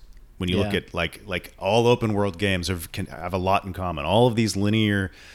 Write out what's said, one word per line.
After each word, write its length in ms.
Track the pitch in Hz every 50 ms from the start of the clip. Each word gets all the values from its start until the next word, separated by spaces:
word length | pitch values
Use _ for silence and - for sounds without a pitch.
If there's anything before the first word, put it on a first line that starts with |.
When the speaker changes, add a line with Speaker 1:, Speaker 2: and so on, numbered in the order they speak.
| - - - - - - - -
Speaker 1:
When 100 | 92 87
you 80 | 90
look 160 | 104 98 104
Speaker 2:
Yeah. 60 | 98 87
Speaker 1:
at, 160 | - - -
like, 260 | 87 85 82 - - -
like, 260 | 104 92 87 - - - -
all 280 | 90 95 107 117 117
open 280 | 120 123 120 117 110 104
world 240 | 101 101 101 - -
games 300 | 107 98 95 90 85 92
have, 240 | 92 85 85 -
can, 140 | - - 92
have 280 | - 65 69 82 87 92
a 40 | 92
lot 260 | 90 95 98 - -
in 80 | 95 90
common. 300 | 95 92 90 82 73 71
All 200 | 80 95 113 123
of 100 | 127 110
these 200 | 117 113 104 -
linear, 540 | 98 101 104 107 110 107 104 104 98 95 92 - - - -